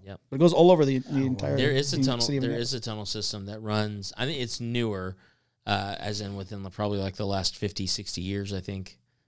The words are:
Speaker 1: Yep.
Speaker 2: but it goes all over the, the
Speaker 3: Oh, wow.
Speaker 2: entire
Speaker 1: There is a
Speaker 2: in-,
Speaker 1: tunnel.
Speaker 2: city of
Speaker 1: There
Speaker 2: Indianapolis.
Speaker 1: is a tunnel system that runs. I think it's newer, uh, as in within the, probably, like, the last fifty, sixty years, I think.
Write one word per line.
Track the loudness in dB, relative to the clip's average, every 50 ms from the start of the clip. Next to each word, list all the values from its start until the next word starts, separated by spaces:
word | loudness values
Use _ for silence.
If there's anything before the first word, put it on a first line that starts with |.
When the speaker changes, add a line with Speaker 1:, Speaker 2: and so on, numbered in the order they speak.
| -6
Speaker 1:
Yep. | -12 -16 -16 -12 _
Speaker 2:
but | 2
it | 6
goes | 6 6 8
all | 10 10 10
over | 10 8 6
the, | 4 2 0
the | -2 0
Speaker 3:
Oh, | 0
wow. | 0 2
Speaker 2:
entire | 0 0 -2 -2 0 2
Speaker 1:
There | 2 2 4
is | 2 2 2 0 0
a |
Speaker 2:
in-, | 2 2
Speaker 1:
tunnel. | 2 2 2
Speaker 2:
city | 0 0 0
of | 0
Speaker 1:
There | 0 0
Speaker 2:
Indianapolis. | -2 -2 -2 -4 -4
Speaker 1:
is | -4
a |
tunnel | -6 -6 -6 -6 -6
system | -6 -4 -4 -4 -4 -4 -6 -8
that | -8 -10 -8
runs. | -4 0 0 0 0 0 -4 -6 -8 -10 -6
I | -4 -4
think | -4 -2 -4
it's | -4 -6 -6 -6
newer, | -6 -2 -2 0 0 0 -2 -4 -6 -6 -8 -10 _ _ _ _ _ _ _ _ _
uh, | -2 0 0 0 -4 -6 -6
as | -6 -6 -6 -6
in | -6 -6 -8
within | -8 -8 -8 -10 -10 -10
the, | -10
probably, | -4 -4 -2 -2 0
like, | -2 -2 -4 -4
the | -4 -4
last | -2 -2 -2 -2 -4 -4
fifty, | -4 -6 -6 -4 -4 -4
sixty | -4 -4 -4 -6 -8 -8 -6
years, | -4 -4 -4 -4 -4 -4 -6
I | -8
think. | -6 -8 -10 -10 -10 -14 -18 _ _ _ _ _ _